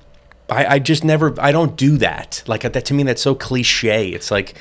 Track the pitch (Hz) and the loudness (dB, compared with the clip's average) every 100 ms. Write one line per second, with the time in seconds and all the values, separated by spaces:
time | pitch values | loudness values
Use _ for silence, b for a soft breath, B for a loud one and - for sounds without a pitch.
0 | - - _ - - 113 117 143 135 156 | -20 -20 _ -20 -6 -2 2 2 2 0
1 | 160 156 156 - 139 156 160 160 135 147 | 2 2 2 0 0 2 0 2 2 4
2 | 92 76 - - - 110 123 127 - 143 | 2 -2 -10 -12 -6 -4 -2 -4 -2 -2
3 | 135 113 139 135 - 127 120 - 113 107 | 0 0 0 -2 -2 -2 0 0 2 0
4 | 98 87 - 101 98 - | 0 -6 -2 -2 -4 -6